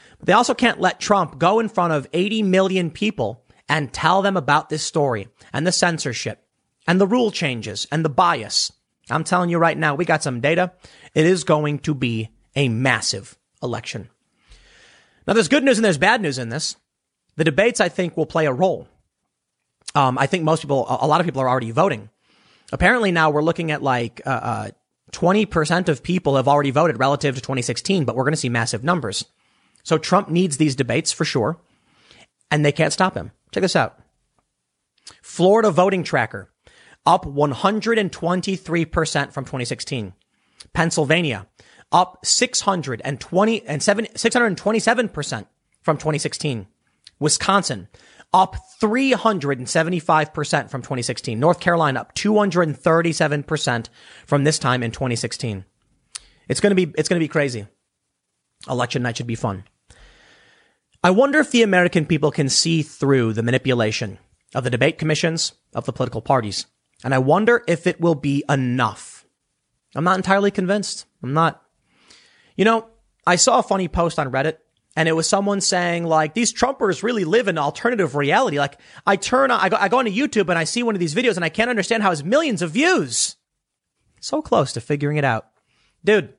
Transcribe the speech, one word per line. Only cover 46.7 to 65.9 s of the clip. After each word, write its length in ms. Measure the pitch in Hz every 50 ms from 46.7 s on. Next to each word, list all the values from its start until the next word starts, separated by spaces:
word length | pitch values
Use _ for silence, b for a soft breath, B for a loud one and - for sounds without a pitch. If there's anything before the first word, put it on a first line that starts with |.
| _ _ _ _ _ _ _ - - _
Wisconsin, 680 | 139 151 - - - - 190 202 - - 139 98 87 - b b b b b b b b -
up 240 | 180 190 - - - - - - -
three 340 | - 214 220 254 269 269 254
hundred 440 | - - 226 208 175 135 143 139 123
and 120 | 127 -
seventy-five 640 | - 165 160 165 180 170 - - 165 156 151 151 -
percent 360 | - 147 - - 151 120 -
from 120 | - 131
twenty 200 | 117 - 139 127
sixteen. 380 | 117 - 123 - - - 113 107
North 220 | 135 165 170 -
Carolina, 400 | - 180 175 170 160 143 131 123
up 120 | 107 - _
two 240 | - - 208 214 208
hundred 260 | 208 196 156 180 175
and 140 | 156 143 -
thirty-seven 640 | - 175 160 165 170 170 156 - 170 147 147 147 139
percent 460 | - 160 143 - 139 120 117 117 - B B B B B B B
from 180 | - 147 143 139
this 160 | 151 151 -
time 240 | - 127 127 127 120
in 80 | 113
twenty 240 | 113 - 135 127 120
sixteen. 480 | 113 - 113 - - - 117 104 95 95 - _ _ _ _ _ _ _ _ B B B B B B B B
It's 100 | - -
gonna 160 | - 202 202
be, 160 | 185 185 147 - -
it's 100 | 151 -
gonna 120 | 185 170
be 100 | 160 147
crazy. 380 | - 160 143 139 120 110 101 101 _ _ _ _ _ _ _ _ _ _ _ _ _ _ _ _ _ _ - -
Election 320 | 131 123 123 123 - 131
night 140 | 123 120 113
should 120 | - 120 120
be 80 | 117
fun. 280 | - - 113 95 92 98 - _ _ _ b b b b b b b b b b b b b b b b b b b b _ _ _ -
I 80 | 180
wonder 280 | 190 208 269 277 285 311
if 120 | 294 -
the 120 | - 240 226
American 420 | 208 185 180 175 175 - 175 151
people 260 | - 165 147 151 151
can 180 | - - 143 135
see 320 | - - - 175 165 160
through 520 | 143 - - - - 135 139 131 120 113 110
the 100 | 110 117
manipulation 720 | 120 123 127 - 131 127 120 113 110 107 - 117 101 95 - _ _ _ _ _ _ -
of 100 | 139 120
the 60 | 123
debate 280 | 127 113 135 156 165 -
commissions, 560 | 160 156 156 147 - 165 160 160 - - - _ _ _ -
of 120 | - -
the 80 | -